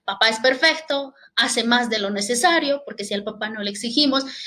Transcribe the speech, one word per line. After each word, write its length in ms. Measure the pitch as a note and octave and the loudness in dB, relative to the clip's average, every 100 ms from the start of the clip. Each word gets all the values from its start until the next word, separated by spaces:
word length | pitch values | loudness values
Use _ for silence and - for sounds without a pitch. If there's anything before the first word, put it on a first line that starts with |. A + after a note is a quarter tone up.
| - | -6
Papá 240 | G3 A3 | 2 2
es 100 | A#3 | 4
perfecto, 760 | C4 C4 D#4+ D#4 - C#4 C4+ - - - | 2 4 2 2 -2 -4 -4 -12 -6 -2
hace 280 | B3+ A#3+ | 0 0
más 260 | A#3 B3 A#3+ | 2 2 2
de 100 | A3 | -2
lo 100 | G3+ | -2
necesario, 720 | G3+ G3+ A#3+ F4 E4 C#4+ C#4+ C#4+ | -2 -2 2 4 4 2 -2 -4
porque 200 | A3 G3+ | -10 -6
si 80 | |
al 100 | G3+ | -4
papá 260 | G#3 - G#3+ | -6 -6 -6
no 120 | A3 | -4
le 100 | G3+ | -6
exigimos, 540 | G3+ A#3 C4 D4 C4+ C4+ - | -6 -2 0 2 2 -2 -10